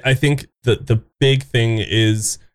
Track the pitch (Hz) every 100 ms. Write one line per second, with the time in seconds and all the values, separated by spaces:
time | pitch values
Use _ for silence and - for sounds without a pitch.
0 | 131 131 151 139 - _ 123 - 139 113
1 | - _ 135 135 - 120 113 110 - 110
2 | 110 110 104 - -